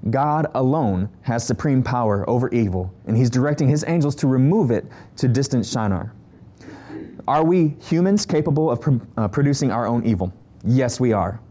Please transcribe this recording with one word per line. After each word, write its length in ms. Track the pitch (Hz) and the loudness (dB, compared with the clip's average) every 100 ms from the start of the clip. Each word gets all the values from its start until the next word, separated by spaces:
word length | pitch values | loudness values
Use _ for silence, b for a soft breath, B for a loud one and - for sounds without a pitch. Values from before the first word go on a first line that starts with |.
| 101 | -2
God 380 | 127 147 151 156 - | -2 0 0 -2 0
alone 520 | 131 151 127 92 101 - | 0 0 0 -2 -4 -8
has 240 | - 117 - | -4 -4 -2
supreme 360 | 117 156 131 | -2 0 0
power 480 | 123 123 113 101 - | 0 0 0 0 0
over 200 | 120 123 | 0 0
evil, 440 | 120 107 92 90 - - | 0 0 -2 -6 -10 -2
and 80 | 117 | 2
he's 140 | 123 | 2
directing 400 | 127 139 147 139 | 2 0 2 2
his 160 | 147 - | 0 0
angels 280 | 170 147 139 | 0 0 0
to 120 | 139 | 0
remove 420 | 131 131 202 156 | 4 4 4 2
it 160 | 113 - B B - | 0 -2 B B -2
to 140 | 127 | 0
distant 360 | 127 135 127 95 | 0 0 -2 -2
Shinar. 460 | 123 107 95 - - - - - - B B B B B B - | -2 -2 -2 -6 -14 -20 -20 -20 -20 B B B B B B -2
Are 160 | 147 160 | 0 2
we 320 | 185 156 143 | 4 2 -2
humans 460 | - 165 185 202 - | -4 0 2 2 2
capable 440 | 160 156 147 156 | 0 0 0 0
of 120 | 120 | 0
pr-, 140 | - 127 - - | 0 0 -2 -4
uh, 140 | 107 | -2
producing 420 | 92 139 139 135 | 2 0 2 0
our 160 | 110 110 | 0 0
own 160 | 120 | 0
evil? 300 | 117 101 92 - - - - | 0 0 -2 -6 -20 -10 0
Yes, 340 | 127 123 - | 2 2 0
we 140 | 127 | 0
are. 260 | 107 87 110 - | 2 0 -4 -12